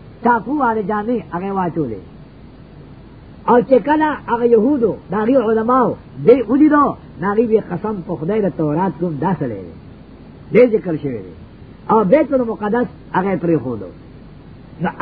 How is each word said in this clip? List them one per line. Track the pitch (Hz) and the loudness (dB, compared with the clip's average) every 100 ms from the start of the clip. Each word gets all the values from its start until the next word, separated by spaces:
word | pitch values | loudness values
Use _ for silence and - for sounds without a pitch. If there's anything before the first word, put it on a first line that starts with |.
| - - | -10 -4
ټاپو | 233 233 226 302 | 0 0 0 -2
والې | 240 220 185 | 0 -2 -2
جامې | 214 214 240 151 | -4 -2 -4 -4
هغې | 175 196 196 | -8 -6 -4
واچولې. | 175 165 135 98 90 - - - - - - - - - - - - - - | -2 -2 -4 -6 -14 -20 -20 -20 -20 -20 -20 -20 -20 -20 -20 -20 -20 -8 2
او | 427 - | 2 4
چې | 254 233 | 2 2
کله | 311 311 269 - | 0 0 -2 -4
هغه | 226 240 | 0 2
یهودو، | 233 233 294 220 127 - | 4 4 2 0 -2 -6
د | |
هغې | 196 214 269 214 | -4 0 2 2
علماو | 220 220 262 214 120 - 127 147 | 0 2 2 2 -2 -12 0 4
دې | 269 214 | 4 4
ولیدو، | 262 302 294 269 - - - | 4 4 4 2 -2 -12 -6
نو | 185 | -2
هغې | 208 233 | 0 2
وی | 220 - | 0 -2
قسم | 170 214 208 160 | -8 -6 -8 -8
په | 156 | -8
خدای | 156 220 | -4 -2
د | 196 - | -2 -2
تورات | 151 151 190 160 | -2 -2 -4 -4
کوم | 175 143 | -6 -4
دا | 170 175 | -4 -2
سړی | 135 101 87 | -6 -8 -14
دی. | 85 - - - - - - - | -18 -20 -20 -20 -20 -20 -20 0
دې | 139 247 | 4 4
ذکر | 196 175 156 | 2 -2 -6
شوی | 143 113 92 | -6 -8 -12
دی. | 85 - - - - - | -18 -20 -20 -20 -10 0
او | 214 | 2
بیت | 190 294 320 | 4 4 2
المقدس | 262 233 - 208 233 247 - - | -2 -2 -4 -2 -2 -4 -8 -6
هغه | - 190 | -4 -2
یې | 180 | -2
پرېښودو. | 170 156 123 113 90 78 - - - - - - - - | 0 0 -2 -8 -12 -18 -20 -20 -20 -20 -20 -20 -18 -8
نو | 170 - | -6 0